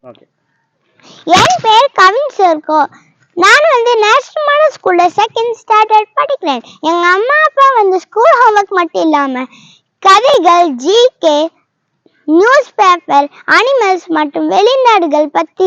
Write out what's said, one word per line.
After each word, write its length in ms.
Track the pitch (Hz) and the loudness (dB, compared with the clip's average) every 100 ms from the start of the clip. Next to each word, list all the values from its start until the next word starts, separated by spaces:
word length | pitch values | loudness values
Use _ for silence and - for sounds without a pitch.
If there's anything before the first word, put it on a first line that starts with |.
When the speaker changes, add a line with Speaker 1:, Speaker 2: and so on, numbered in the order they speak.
| - | -8
Speaker 1:
ஓகே. 160 | - _ _ _ _ _ _ _ _ _ - - | -20 _ _ _ _ _ _ _ _ _ -16 0
Speaker 2:
என் 320 | 359 466 719 | 2 2 0
பேர் 260 | 440 440 539 | 0 2 2
கவின் 420 | - 370 440 571 - | 2 0 0 -4 -2
சேர்க்கோ. 440 | 381 311 - 311 - - _ _ _ 349 | -2 -2 -2 -2 -2 -6 _ _ _ -2
நான் 300 | 381 508 640 | 2 2 2
வந்து 220 | 508 466 466 | 0 0 0
நேஷனல் 420 | 415 523 508 - 587 | 0 0 -2 -6 -2
மாடல் 280 | 587 622 - | 0 0 -2
ஸ்கூல்ல 320 | - 349 349 - | -2 0 0 -2
செகண்ட் 380 | 427 480 466 466 | -4 -4 -6 -8
ஸ்டாண்டர்ட் 520 | - 427 440 427 415 | -2 0 2 0 -2
படிக்கிறேன். 500 | - 587 554 339 254 - - | -6 -6 -4 -6 -6 -10 -8
எங்க 220 | 311 349 349 370 | -4 -2 0 0
அம்மா 220 | 480 605 622 | 0 0 -2
அப்பா 180 | 554 539 508 | 2 2 2
வந்து 180 | 403 370 | 0 -2
ஸ்கூல் 380 | - 427 523 523 | -6 0 2 2
ஹோம்வொர்க் 400 | 480 415 392 370 | 2 0 -2 -4
மட்டும் 240 | 339 381 330 | -4 -4 -2
இல்லாம 380 | 294 277 254 262 - - _ _ _ | -2 -4 -6 -12 -16 -20 _ _ _
கதைகள், 640 | 392 392 508 523 349 349 349 247 | 0 2 2 0 2 2 0 -2
ஜி 220 | 269 440 508 - | -2 0 0 0
கே, 160 | 320 294 320 - _ _ _ _ _ _ - | -2 -2 -4 -8 _ _ _ _ _ _ -2
நியூஸ் 400 | 320 427 571 494 - | 0 2 2 0 -2
பேப்பர், 500 | 381 359 - 277 294 - - | 0 0 0 -2 -2 -6 -2
அனிமல்ஸ் 500 | 330 480 554 403 370 359 | 0 0 0 0 -2 -4
மற்றும் 380 | 320 302 320 311 | -4 -4 -6 -4
வெளிநாடுகள் 720 | 381 415 539 494 427 330 294 311 | 0 0 0 2 0 0 -2 -2
பத்தி 340 | 320 320 _ | -4 -6 _